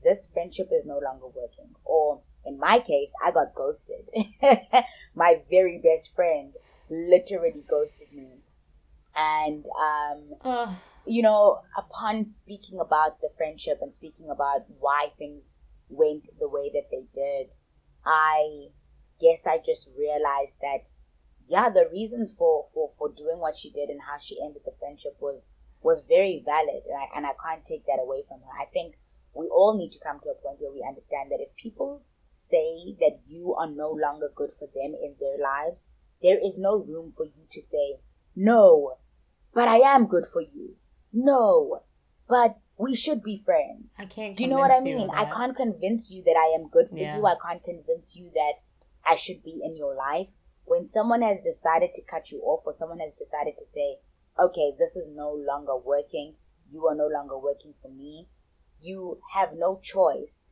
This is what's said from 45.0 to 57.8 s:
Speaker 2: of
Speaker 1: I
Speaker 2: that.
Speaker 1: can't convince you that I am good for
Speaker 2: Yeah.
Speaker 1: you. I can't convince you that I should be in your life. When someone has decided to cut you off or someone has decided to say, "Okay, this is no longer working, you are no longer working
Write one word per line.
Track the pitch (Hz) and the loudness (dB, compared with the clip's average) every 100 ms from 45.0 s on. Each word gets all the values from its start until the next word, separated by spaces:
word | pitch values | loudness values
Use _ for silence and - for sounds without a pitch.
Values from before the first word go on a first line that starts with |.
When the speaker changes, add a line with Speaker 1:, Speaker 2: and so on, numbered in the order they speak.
| 190 | -4
Speaker 2:
of | - | -2
Speaker 1:
I | 214 | -4
Speaker 2:
that. | 220 | -2
Speaker 1:
can't | 247 254 | -6 -4
convince | 240 165 185 233 - | -6 -4 -4 -4 -6
you | 185 | -4
that | 175 165 | 2 4
I | 160 160 | 4 2
am | 156 | 2
good | 165 - | 2 2
for | 160 | 0
Speaker 2:
Yeah. | - 180 | -6 0
Speaker 1:
you. | 208 | 2
I | 165 | 2
can't | 170 175 | -4 -12
convince | 175 170 - 165 - 175 | -12 -14 -6 -6 -6 -20
you | 175 | -8
that | 160 147 - _ _ _ _ 165 | -4 -2 -4 _ _ _ _ 0
I | 165 | 0
should | - - | -2 -12
be | 160 160 | -14 -12
in | 160 160 | -12 -8
your | 143 135 | -8 -6
life. | 135 160 190 _ _ _ - | -4 -4 -6 _ _ _ -2
When | 170 - | -2 0
someone | 220 226 233 | -2 2 2
has | 226 196 | 2 0
decided | 170 160 165 165 - - | -4 -2 2 2 2 -4
to | |
cut | - 160 - | -12 -12 -12
you | 139 | -8
off | 123 160 - | -2 -2 -2
or | |
someone | 147 165 170 | -10 -10 -10
has | 156 | -12
decided | - 147 151 147 147 | -12 -10 -6 -6 -8
to | - | -16
say, | - 143 139 _ _ _ - | -6 -6 -6 _ _ _ 2
"Okay, | 180 175 147 139 | 2 2 -2 0
this | 202 185 | -2 -2
is | 151 | -12
no | 147 147 | -10 -10
longer | 151 139 143 143 127 | -8 -6 -6 -4 -6
working, | 123 143 147 156 147 - _ _ _ | -2 -2 -2 -8 -10 -18 _ _ _
you | 156 160 | -2 -2
are | 151 | 0
no | 151 | -2
longer | 147 143 135 | -4 -6 -8
working | 143 143 151 - | -6 -6 -10 -20